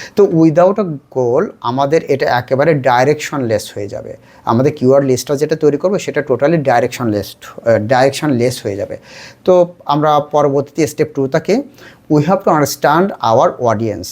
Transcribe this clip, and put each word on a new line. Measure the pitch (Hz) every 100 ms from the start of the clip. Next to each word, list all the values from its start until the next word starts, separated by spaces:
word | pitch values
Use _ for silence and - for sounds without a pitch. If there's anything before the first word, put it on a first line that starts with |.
| - -
তো |
without | 196 165 160 151 185 202
a | 190 139 - 131
goal | 120 131 - -
আমাদের | 117 127 139 165 -
এটা | 139 -
একেবারে | 123 120 131 151
ডাইরেকশনলেস | 151 127 120 131 151 - 147 117 110 -
হয়ে | - 104
যাবে। | - - - - -
আমাদের | 120 113 139 -
কিওয়ার্ড | 127 139 139
লিস্টটা | 127 - 139
যেটা | 151 156
তৈরি | 147 143
করবো | 185 196
সেটা | - 143 143
totally | 120 143 170
ডাইরেকশনলেস, | 131 120 123 - 117 104 95 -
আহ, | - - - 110
ডাইরেকশনলেস | 107 127 135 135 156 120 123 127
হয়ে | 110 101
যাবে। | - - - - - -
তো | - 180 175 - -
আমরা | 147 151 147
পরবর্তীতে | 143 151 143 139 139 - 151
স্টেপ | - 147
টু | 143 135
টাকে | 160 - 220 277 - - - _
we | 151
have | 147 190
to | -
understand | 156 139 - 156 156 196
our | - 113 113 165 - 120
audience, | 107 113 95 92